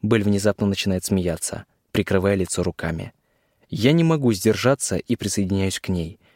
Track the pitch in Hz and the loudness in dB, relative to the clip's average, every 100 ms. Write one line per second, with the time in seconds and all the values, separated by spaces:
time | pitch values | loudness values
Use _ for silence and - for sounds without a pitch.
0 | 107 113 101 101 104 101 101 98 98 92 | 2 2 4 2 2 0 -2 0 -2 -2
1 | - 98 87 82 - 82 - _ _ 113 | 0 0 0 -4 -6 -10 -14 _ _ -2
2 | 95 98 95 98 90 - 90 - 82 82 | 0 2 2 0 -2 -2 -2 -4 -6 -6
3 | - _ _ _ _ _ _ 127 113 165 | -8 _ _ _ _ _ _ 0 2 4
4 | 165 160 127 101 110 98 120 139 - 92 | 4 2 2 2 0 2 2 0 -2 -4
5 | - 117 101 - 95 98 95 - - 90 | -2 -4 -2 -2 0 0 0 -4 -4 -2
6 | 80 - _ | -4 -10 _